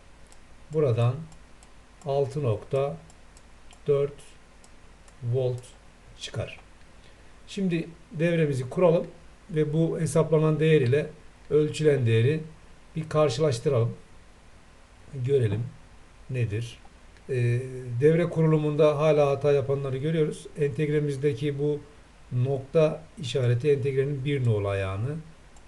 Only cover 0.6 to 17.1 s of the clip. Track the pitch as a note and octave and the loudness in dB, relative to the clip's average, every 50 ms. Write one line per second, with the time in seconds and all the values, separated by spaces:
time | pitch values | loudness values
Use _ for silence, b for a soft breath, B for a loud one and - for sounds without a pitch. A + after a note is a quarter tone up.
0.6 | - - D3+ D#3+ D3+ C3 A2+ A#2 A#2 A#2+ A#2+ D#3 D#3+ - - - - - - - | -20 -8 -2 0 2 2 2 2 2 0 0 -2 -8 -14 -18 -20 -20 -20 -20 -20
1.6 | - - - - - - - - - D3 C#3 C#3+ C#3 A#2+ - D3+ C#3+ A#2 G#2+ G#2 | -20 -20 -20 -20 -20 -20 -20 -16 -8 -4 -2 -2 -2 -2 -2 -4 -2 -2 -2 -2
2.6 | - - - C3+ C#3 C#3+ E3 D#3+ - - - - - - - - - - - - | -4 -4 -2 -2 -2 -2 -4 -10 -16 -20 -20 -20 -20 -20 -20 -20 -20 -20 -20 -20
3.6 | - - - - - - C#3+ C#3 C#3+ C#3+ - - - - - - - - - - | -20 -20 -20 -16 -2 0 0 0 0 -2 -6 -12 -20 -20 -20 -20 -20 -20 -20 -20
4.6 | - - - - - - - - - - - - B2+ A#2+ A#2+ C3 B2+ B2 B2 A#2+ | -20 -20 -20 -20 -20 -20 -20 -20 -20 -20 -20 -12 -6 -4 -2 0 0 -2 -2 -4
5.6 | - - - - - - - - - - - - - - - G#2+ F2+ - - - | -10 -16 -20 -20 -20 -20 -20 -20 -20 -20 -20 -16 -16 -12 -8 -8 -8 -8 -10 -18
6.6 | - - - - - - B B B B B B B B B B B - - G3+ | -20 -20 -20 -20 -20 -20 B B B B B B B B B B B -14 -8 -4
7.6 | F#3+ F3+ E3+ E3 E3 - - - - - - D3 E3 F3 E3+ E3 D#3+ C#3+ C3+ B2+ | -2 -2 0 -2 -4 -6 -12 -20 -20 -14 -6 -2 0 0 2 2 2 0 0 -2
8.6 | B2 - - F3 F3+ E3+ C3+ C3+ - - - - - - - - - - F3 D#3 | -4 -6 -2 2 4 4 4 2 0 -4 -12 -20 -20 -20 -20 -20 -18 -8 -2 -2
9.6 | D3+ D3 D3 E3 E3 D#3+ - - E3 - - E3 D#3 D3+ D#3+ D3+ D#3 D#3 D#3 C#3+ | -2 0 2 0 0 0 0 -2 -4 0 2 2 2 4 2 2 2 2 2 2
10.6 | D#3 D#3+ D#3 D3 C3 A#2+ C3 D3+ D3+ - - - - - - - - - C#3+ D3+ | 4 4 4 4 4 4 2 0 0 -2 -10 -18 -20 -20 -20 -20 -10 0 2 2
11.6 | D3+ C#3+ B2 - D3+ D3+ C#3+ C3 A#2+ A2+ A2+ A2+ A#2 C3+ D#3 D#3+ D#3 - - - | 2 2 -2 0 2 2 4 4 2 2 2 4 4 2 0 0 -4 -10 -16 -20
12.6 | - - - - - - - E3 D#3 - - D#3 D#3 C#3+ A#2+ C#3+ D#3 D3+ B2 - | -20 -20 -20 -20 -20 -12 -10 -10 -8 -2 2 2 2 2 2 2 0 0 0 0
13.6 | - D3+ C#3 A2+ A2+ A#2+ - - - - - - - - - - - - - - | 0 0 2 2 2 0 -2 -8 -16 -20 -20 -20 -20 -20 -20 -20 -20 -20 -20 -20
14.6 | - - - - - - - - - - - C3+ A#2+ C3 C#3 C3+ A#2 G2+ G2+ A2 | -20 -20 -20 -20 -20 -20 -20 -20 -20 -14 -10 -6 -2 2 2 2 2 2 0 -2
15.6 | A#2+ - - - - - - - - - - - - - C3 B2+ A#2 F#2+ G2 A2+ | -4 -6 -10 -16 -20 -20 -20 -20 -20 -20 -20 -20 -14 -8 -4 -4 -2 -2 -2 -4
16.6 | A#2 A#2+ - - - - - - - - | -6 -8 -12 -18 -20 -20 -20 -20 -20 -20